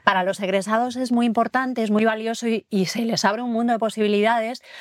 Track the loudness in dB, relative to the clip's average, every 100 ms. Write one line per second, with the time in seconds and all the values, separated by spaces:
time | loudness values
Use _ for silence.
0 | 0 2 0 -2 0 0 0 0 0 -4
1 | 0 2 2 2 0 -2 -2 -2 0 2
2 | 2 0 -4 -4 -2 -2 -2 -2 0 -2
3 | -2 0 0 0 -2 0 0 0 -2 0
4 | 0 4 4 2 0 -6 -14 -6